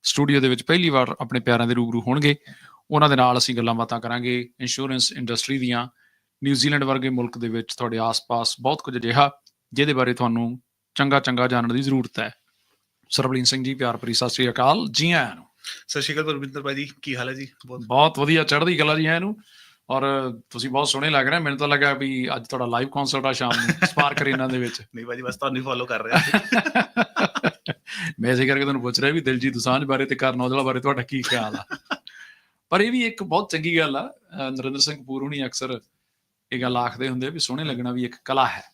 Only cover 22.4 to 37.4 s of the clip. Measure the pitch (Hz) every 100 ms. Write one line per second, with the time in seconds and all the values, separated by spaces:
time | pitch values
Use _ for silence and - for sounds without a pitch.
22.4 | 117 131 120 120 135 143 135 135 135 127
23.4 | 127 117 - 170 180 - 143 143 139 131
24.4 | 131 127 123 - 107 120 117 123 127 -
25.4 | 139 131 131 123 123 113 113 175 143 208
26.4 | - 240 302 247 - - 226 - - 269
27.4 | - - - - - 208 170 160 117 127
28.4 | 135 139 139 139 120 120 139 160 135 131
29.4 | 131 123 120 131 139 135 135 135 135 123
30.4 | 127 135 131 127 139 127 123 135 120 127
31.4 | 107 104 - 1077 _ - - - - -
32.4 | _ _ _ 180 220 254 233 226 190 160
33.4 | 202 160 160 165 156 139 247 - _ -
34.4 | 135 131 131 139 147 151 131 131 135 147
35.4 | 131 - 131 120 _ _ _ _ _ _
36.4 | _ 127 127 123 120 117 131 127 131 165